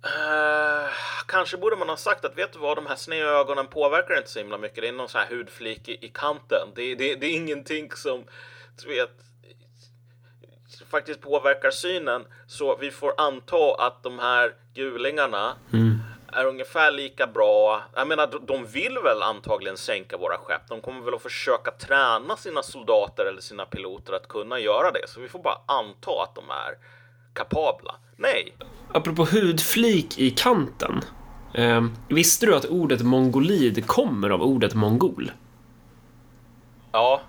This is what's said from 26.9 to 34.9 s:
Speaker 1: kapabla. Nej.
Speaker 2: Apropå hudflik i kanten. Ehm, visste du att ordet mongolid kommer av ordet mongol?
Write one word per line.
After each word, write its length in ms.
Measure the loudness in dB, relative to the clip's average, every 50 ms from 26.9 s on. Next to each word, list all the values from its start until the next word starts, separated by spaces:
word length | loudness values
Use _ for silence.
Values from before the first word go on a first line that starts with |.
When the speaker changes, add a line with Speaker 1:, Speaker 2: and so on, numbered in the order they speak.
| -20 -20 -20 -20 _ _ _ _ _
Speaker 1:
kapabla. 600 | -10 -6 -4 -2 0 0 0 -2 -2 -6 -16 -16 -16 _ _ _ _
Nej. 380 | 0 0 0 0 -2 -6 -12 -20 -20 -20 -20 -20 -20 -2 -2
Speaker 2:
Apropå 320 | -2 0 0 0 2 2
hudflik 960 | 4 4 4 4 4 2 2 0 0 2 4 4 4 4 4 2 0 -2 0
i 120 | 0 2
kanten. 680 | 2 2 2 4 4 4 2 -2 -4 -6 -4 -2 -2 -4 -4 -6 -14 -18 -20 -20 -18 -20 -20 -10 -2
Ehm, 420 | 2 4 4 6 4 4 2 -2 -6 -4 0
visste 380 | 2 4 6 4 4 4 6
du 80 | 6 6
att 100 | 6 4
ordet 360 | 2 0 0 2 2 2 2 4
mongolid 840 | 4 6 6 6 6 6 4 4 4 4 4 4 4 4 2 0
kommer 440 | 2 2 2 4 2 2 0 0 2
av 120 | 2 4 4
ordet 320 | 4 4 4 2 2 2
mongol? 580 | 2 4 4